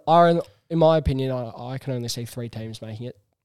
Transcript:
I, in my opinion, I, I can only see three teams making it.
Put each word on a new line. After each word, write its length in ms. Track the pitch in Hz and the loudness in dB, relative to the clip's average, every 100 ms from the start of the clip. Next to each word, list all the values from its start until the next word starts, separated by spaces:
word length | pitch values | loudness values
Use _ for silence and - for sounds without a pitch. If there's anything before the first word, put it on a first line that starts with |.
| - | 4
I, 320 | 170 170 170 - _ - | 6 6 4 -2 _ -6
in 100 | 165 | 2
my 180 | 160 160 | 4 4
opinion, 340 | 151 135 135 | 0 -2 -2
I, 200 | 127 113 - 120 | -4 -8 -12 -12
I 40 | 135 | -10
can 160 | - | -8
only 140 | 123 120 | -6 -6
see 160 | - 117 | -8 -10
three 240 | - 117 | -10 -12
teams 320 | 113 113 110 | -10 -12 -12
making 260 | 110 110 123 | -14 -12 -14
it. 100 | - _ _ | -16 _ _